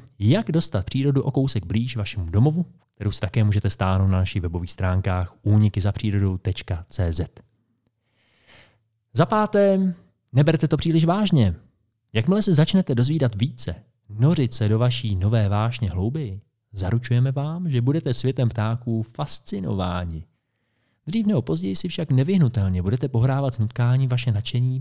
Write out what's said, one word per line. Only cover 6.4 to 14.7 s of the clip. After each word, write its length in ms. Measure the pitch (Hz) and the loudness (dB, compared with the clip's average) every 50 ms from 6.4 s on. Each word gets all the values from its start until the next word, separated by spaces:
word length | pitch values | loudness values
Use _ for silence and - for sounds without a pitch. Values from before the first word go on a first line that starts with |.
| - 101 92 - - - 90 82 87 - | -4 -6 -6 -6 -6 -8 -8 -8 -8 -8
cé 240 | - - 90 85 | -4 -2 -2 -2
zet. 280 | 82 82 80 - - - - _ _ _ _ _ _ _ _ _ _ _ _ _ _ _ _ _ _ _ _ - - - - _ _ _ _ _ _ _ _ _ - | -2 -2 -6 -6 -10 -18 -20 _ _ _ _ _ _ _ _ _ _ _ _ _ _ _ _ _ _ _ _ -20 -20 -20 -20 _ _ _ _ _ _ _ _ _ -2
Za 120 | - 165 | 0 0
páté, 680 | - 220 214 214 208 - 202 202 196 196 190 190 185 175 - - _ _ _ _ _ | 2 2 2 2 2 2 4 4 4 4 4 2 0 -2 -4 -10 _ _ _ _ _
neberte 360 | - 131 147 160 160 - - 147 | 2 4 4 4 4 2 2 0
to 80 | 165 | 0
příliš 280 | 139 - 165 160 165 160 | 0 0 2 2 4 4
vážně. 500 | 165 175 208 214 190 180 143 110 92 82 - - _ _ _ _ _ _ _ _ _ | 4 2 2 2 2 4 4 4 4 2 -2 -8 _ _ _ _ _ _ _ _ _
Jakmile 300 | - 110 113 151 185 214 | -2 0 0 2 2 2
se 120 | 202 208 170 | 2 4 4
začnete 400 | 139 160 - - 190 180 - 135 | 4 4 4 4 2 2 2 0
dozvídat 400 | 117 127 139 156 160 139 120 104 | 0 2 2 2 0 0 0 0
více, 400 | 98 113 147 - - - - 80 - - _ _ _ _ - 104 107 | -2 -2 -4 -4 -6 -10 -10 -10 -10 -14 _ _ _ _ -12 -2 0
nořit 340 | 123 151 175 160 131 117 | 2 2 4 2 0 0
se 160 | - - 110 | 0 0 0
do 100 | 104 | 2